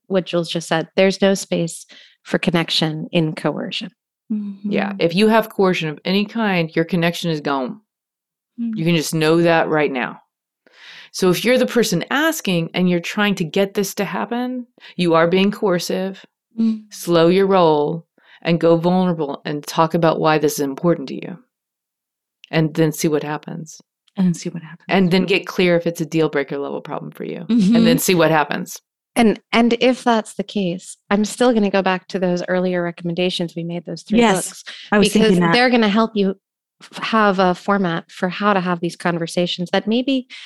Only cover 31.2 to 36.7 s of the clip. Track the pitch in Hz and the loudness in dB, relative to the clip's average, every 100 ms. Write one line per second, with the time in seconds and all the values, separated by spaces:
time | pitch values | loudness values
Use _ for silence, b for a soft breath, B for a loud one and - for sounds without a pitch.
31.2 | 208 - 247 220 202 196 190 185 - 190 | 0 2 2 4 2 2 0 -2 -4 -4
32.2 | 180 180 - 185 180 180 175 170 170 170 | -2 -2 -2 -2 0 -2 -4 -6 -6 -2
33.2 | 180 180 170 170 170 170 165 170 - 214 | -2 -2 -6 -8 -8 -8 -10 -12 -2 2
34.2 | 226 185 - - B B B 208 202 220 | 4 2 -2 -12 B B B 2 4 4
35.2 | 214 180 170 240 254 240 214 208 226 208 | 4 4 4 4 4 4 4 2 0 0
36.2 | 196 190 _ _ _ | -2 -2 _ _ _